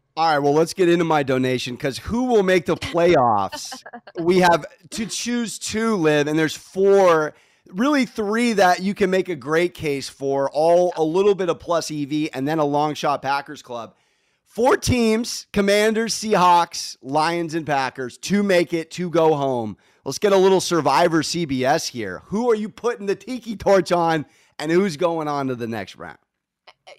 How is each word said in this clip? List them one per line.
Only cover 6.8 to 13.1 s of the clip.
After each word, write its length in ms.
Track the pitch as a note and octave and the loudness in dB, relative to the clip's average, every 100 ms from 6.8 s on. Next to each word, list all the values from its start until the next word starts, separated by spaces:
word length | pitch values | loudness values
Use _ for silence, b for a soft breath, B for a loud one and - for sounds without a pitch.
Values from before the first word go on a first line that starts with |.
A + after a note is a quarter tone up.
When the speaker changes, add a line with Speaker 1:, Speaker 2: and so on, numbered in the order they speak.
| G3 G3 F#3 D#3+ D3+ - b b - | 4 6 6 4 0 -8 b b -14
Speaker 1:
really 320 | F#3 C4+ C#4+ A#3+ | -2 0 2 0
three 480 | - G#3 A3 A#3+ | -4 -4 0 0
that 280 | G3+ F#3 F3+ | 4 2 2
you 120 | F#3+ | -2
can 160 | - F#3+ | 0 0
make 200 | F#3 F3+ | 0 -2
a 60 | D3+ | -8
great 380 | B2+ D#3+ F3+ | -2 0 0
case 360 | - D#3 C#3 - | -4 -6 -6 -8
for, 400 | - C#3 C#3 C#3 | -8 -4 -2 -2
all 420 | C#3+ D#3+ F3 F3+ E3 | 0 4 4 2 0
a 80 | |
little 320 | D#3 F3 G#3 F#3 | 0 2 2 2
bit 140 | F3+ | -2
of 100 | D#3 | -4
plus 320 | - E3+ D3+ | -2 -4 -2
E 140 | D3+ C#3 | -8 -6
V, 240 | D3+ D#3 | -4 -4
and 160 | C3 C#3 | -4 -4
then 120 | D#3+ | 0
a 60 | D3 | 0
long 280 | C#3+ D3+ | 0 -2
shot 280 | C#3+ D#3 | -2 -4